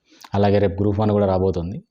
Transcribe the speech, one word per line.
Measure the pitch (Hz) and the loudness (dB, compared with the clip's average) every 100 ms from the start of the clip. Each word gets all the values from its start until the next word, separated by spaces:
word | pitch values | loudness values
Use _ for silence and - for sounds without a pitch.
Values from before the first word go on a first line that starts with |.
| _ _ - 101 | _ _ -8 0
అలాగే | 101 101 101 | 2 2 0
రేపు | 90 | 0
గ్రూప్ | 101 101 | -2 0
వన్ | 107 104 | 0 2
కూడా | 101 | 2
రాబోతుంది. | 92 95 90 85 120 - | 2 0 -2 -6 -10 -14